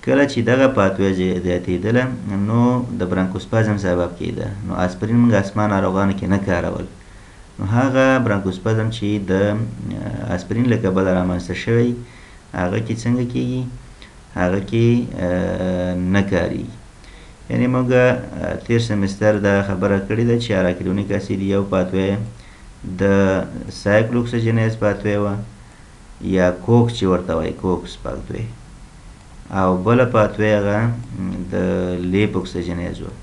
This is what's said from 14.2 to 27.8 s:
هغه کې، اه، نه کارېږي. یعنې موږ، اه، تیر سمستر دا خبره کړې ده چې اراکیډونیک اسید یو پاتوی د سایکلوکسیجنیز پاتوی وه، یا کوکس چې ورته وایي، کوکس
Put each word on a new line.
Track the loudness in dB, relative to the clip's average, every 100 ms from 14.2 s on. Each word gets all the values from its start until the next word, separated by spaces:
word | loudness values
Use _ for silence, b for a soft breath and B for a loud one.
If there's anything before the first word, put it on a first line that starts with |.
| -12 -2
هغه | 0 0 -2
کې، | 2 4 4 0 -4
اه، | -2 0 -2 -2 -2 -2 -2 -2
نه | 0 2
کارېږي. | 2 0 0 -4 -8 -14 -20 -20 B B B B -6
یعنې | 0 0
موږ، | 0 2
اه، | 4 4 2 -4 -6 -6 -6
تیر | 0 0
سمستر | 2 0 0 2 2 4
دا | 4 2 2
خبره | 0 2 0 0
کړې | 0
ده | 2 2
چې | 2
اراکیډونیک | 2 2 0 -2 -2 0
اسید | -4 -2 -2
یو | 0 0
پاتوی | 2 0 0 0 0 0 -4 B B B B -16 -12 -2
د | 2 4 4 2 -2 -8 -10
سایکلوکسیجنیز | -6 2 2 4 0 -2 -2 0 2 0 0
پاتوی | -2 0 -2 0
وه، | -2 -4 -8 B B B B B B -10
یا | -2 2 2
کوکس | 0 4 4 4
چې | 2
ورته | 2 2 0 -2
وایي، | -2 -4
کوکس | -2 -2